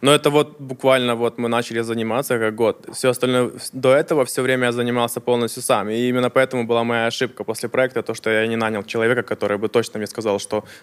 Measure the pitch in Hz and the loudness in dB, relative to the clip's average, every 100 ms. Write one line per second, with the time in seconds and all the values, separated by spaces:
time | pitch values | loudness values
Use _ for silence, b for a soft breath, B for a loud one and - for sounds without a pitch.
0 | 127 147 151 147 147 - 135 131 135 131 | 4 4 4 2 0 -4 -14 -2 4 4
1 | 123 117 117 117 117 117 120 117 113 117 | 4 0 -2 -2 -2 0 -2 -4 -4 -2
2 | 113 113 135 123 110 110 113 98 - - | -2 -2 -2 0 0 0 0 0 -8 -2
3 | 131 123 127 127 123 - - 131 131 135 | -2 0 0 0 0 -4 -12 -2 4 4
4 | - 156 127 - 127 131 123 120 120 123 | 4 0 0 0 0 0 0 0 -2 0
5 | 117 - 113 123 117 - 123 117 101 110 | 0 -2 0 0 0 -4 0 0 0 -2
6 | 123 127 123 131 131 127 113 117 117 117 | 0 2 2 2 2 0 0 0 0 0
7 | 113 - 127 - 104 110 120 127 127 120 | -2 -2 -6 -6 -8 -6 -4 0 0 0
8 | 107 113 - 110 110 113 110 110 98 117 | -6 -6 0 0 0 0 -2 -2 -4 -2
9 | 113 123 - 107 104 101 107 120 113 110 | 0 0 -2 -4 -2 -2 0 0 0 -4
10 | 104 - 110 101 - 110 - B | -8 -4 -2 -2 -2 -6 -6 B